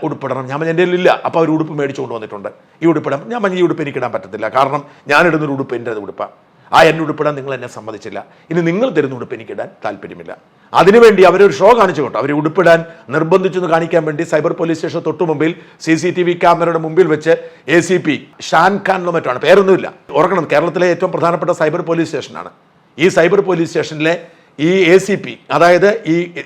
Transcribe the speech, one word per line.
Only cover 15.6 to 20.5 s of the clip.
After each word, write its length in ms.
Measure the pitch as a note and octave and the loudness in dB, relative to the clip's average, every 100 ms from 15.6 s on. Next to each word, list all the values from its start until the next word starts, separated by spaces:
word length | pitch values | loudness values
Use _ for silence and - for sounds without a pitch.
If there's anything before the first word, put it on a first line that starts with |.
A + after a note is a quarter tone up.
| - _ | -14 _
സി 140 | D#3 | -2
സി 200 | D#3+ F3 E3+ | 0 0 -2
ടി 60 | |
വി 100 | F3 | -2
ക്യാമറയുടെ 460 | F3 F3+ E3 E3+ E3 | 2 2 2 0 -2
മുമ്പിൽ 280 | D#3 D#3+ E3+ | 0 0 2
വെച്ച് 240 | D3+ D#3+ E3 - - - | 0 0 0 -2 -12 0
എ 120 | E3+ | 0
സി 160 | F3 F3+ | 2 0
പി 320 | C#3 B2 - - | 0 -4 -8 -18
ഷാൻ 400 | - D#3+ F#3 G3+ F#3+ | -2 2 2 0 -2
ഖാൻ 80 | F#3+ | -2
എന്നോ 160 | F3 | -2
മറ്റോ 180 | E3 C#3 | -2 -2
ആണ്, 80 | B2 | -2
പേരൊന്നുമില്ല. 540 | C#3+ G3 F#3+ E3 G2 - - | 4 4 4 2 0 -12 -4
ഓർക്കണം, 360 | C#3+ F3 F#3 D3 | 0 0 0 0